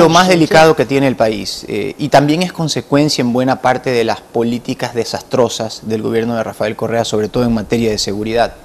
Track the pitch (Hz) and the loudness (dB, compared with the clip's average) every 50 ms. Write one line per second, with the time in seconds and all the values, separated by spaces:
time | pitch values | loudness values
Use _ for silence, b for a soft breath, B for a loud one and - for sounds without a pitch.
0 | 170 160 165 175 185 185 185 170 156 - - 160 160 160 156 151 127 107 139 135 | 6 6 6 4 4 4 4 4 4 4 6 6 6 6 6 4 2 0 0 2
1 | 139 131 113 - 117 110 110 101 98 - - - - - - 104 104 - - - | 2 2 2 2 0 0 0 -2 -6 -8 -10 -10 -10 -8 -6 -6 -6 -6 -6 -6
2 | 151 131 - 139 143 147 151 175 185 175 - - 165 143 - 127 - - 143 143 | -2 0 2 2 2 2 0 0 -2 -4 -4 -4 -4 -4 -4 -6 -4 -2 0 0
3 | 151 147 - - 127 120 117 127 127 135 113 - - 127 127 127 - 135 127 117 | 0 0 0 -2 -2 0 0 0 0 0 0 0 0 0 0 0 -2 -2 0 0
4 | 113 113 110 - - - - 123 113 117 120 117 - - 127 - 131 117 - 117 | 0 0 -2 -6 -8 -6 -2 -2 -2 -2 -2 -4 -6 -8 -8 -6 -6 -6 -4 -4
5 | 110 - - 92 - - - 127 120 110 - - 110 - - - - 107 110 110 | -6 -4 -6 -8 -8 -4 0 0 0 0 0 -4 -8 -8 -10 -10 -8 -6 -4 -4
6 | 110 113 117 113 113 120 117 113 107 101 98 - 107 110 110 - 113 113 117 117 | -2 -2 -2 -2 -2 -2 -2 -4 -4 -4 -6 -4 -4 -4 -4 -4 -4 -2 -2 -2
7 | 113 - 113 107 107 98 - 123 123 120 113 113 98 - 120 117 117 110 107 98 | -2 -2 -2 -2 -2 -2 -2 0 0 0 0 -2 -2 -2 -2 0 0 0 -2 -2
8 | - - 98 104 107 110 113 117 113 - - - | -4 -4 -4 -4 -4 -2 0 0 0 0 -2 -8